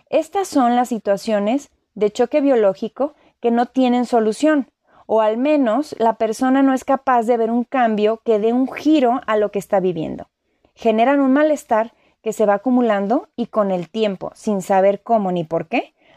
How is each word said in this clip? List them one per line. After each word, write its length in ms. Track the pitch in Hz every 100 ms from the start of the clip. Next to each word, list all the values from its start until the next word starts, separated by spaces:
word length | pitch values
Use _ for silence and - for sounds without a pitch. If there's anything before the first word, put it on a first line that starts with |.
| -
Estas 400 | 294 311 403 370
son 260 | 285 240 240
las 140 | 247
situaciones 840 | 220 208 196 - 208 202 277 - _ _ 190
de 160 | 208
choque 300 | 226 240 302
biológico 720 | 277 240 202 190 220 - 294 _ _ _
que 100 | 233
no 160 | 233 240
tienen 400 | 262 254 247 240
solución, 640 | 233 220 208 311 302 - _ _ _ -
o 140 | 220
al 160 | 214 226
menos 580 | 285 302 240 226 302 -
la 180 | 226 220
persona 460 | 220 220 262 269
no 120 | 269
es 100 | 262
capaz 400 | - 269 - 240
de 140 | 226 240
ver 120 | 226
un 140 | 240
cambio 580 | 233 262 233 208 208 220
que 160 | - 214
dé 140 | 220
un 160 | 247 262
giro 500 | - 294 311 247 247 -
a 120 | 214
lo 140 | 208
que 80 | 202
está 200 | - 196
viviendo. 500 | 185 165 139 127 - _ _ _ _ _
Generan 460 | 226 220 247 285
un 100 | 269
malestar 600 | 277 311 285 - 220 226 _ _ _
que 120 | 220
se 120 | 208 208
va 100 | 202
acumulando 760 | 262 247 233 202 202 285 427 -
y 120 | 226
con 240 | 220 202
el 180 | 180 165
tiempo, 420 | 220 214 185 - -
sin 260 | 220 196
saber 400 | 180 190 196 202
cómo 300 | - 226 190
ni 120 | 180
por 240 | 160 165 160
qué, 260 | 247 - _ _